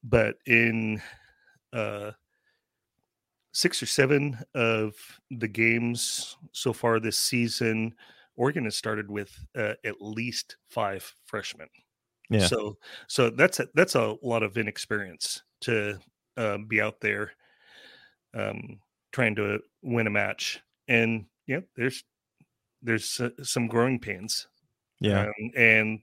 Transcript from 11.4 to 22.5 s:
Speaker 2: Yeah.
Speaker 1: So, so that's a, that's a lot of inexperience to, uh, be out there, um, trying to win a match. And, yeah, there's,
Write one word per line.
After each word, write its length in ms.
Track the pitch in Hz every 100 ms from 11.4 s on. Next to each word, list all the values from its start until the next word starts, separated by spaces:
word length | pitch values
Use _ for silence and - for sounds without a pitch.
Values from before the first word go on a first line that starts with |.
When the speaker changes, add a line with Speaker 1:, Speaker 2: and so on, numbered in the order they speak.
| - - 78 _ _ _ _ _ _
Speaker 2:
Yeah. 200 | 110 92
Speaker 1:
So, 280 | 117 107 107 - - -
so 220 | - 120
that's 300 | 117 175 -
a, 80 | -
that's 200 | 147 185
a 220 | 135 110 110
lot 200 | 127 117
of 140 | 107 101
inexperience 840 | 104 - - 107 98 82 - - _ _
to, 380 | - 113 104 101 - _ _ -
uh, 220 | 110 101
be 220 | 107 107
out 200 | 107 -
there, 340 | 107 104 107 - _ _ _ - - - - _ _
um, 460 | 117 104 107 - 104 _ _ _
trying 220 | - 117 104
to 240 | 104 104 - _
win 240 | 151 117 110
a 40 |
match. 500 | 104 101 - - - _ _ -
And, 380 | 120 113 113 104 _ -
yeah, 140 | 139 185 -
there's, 280 | 123 127 - _ _ _ _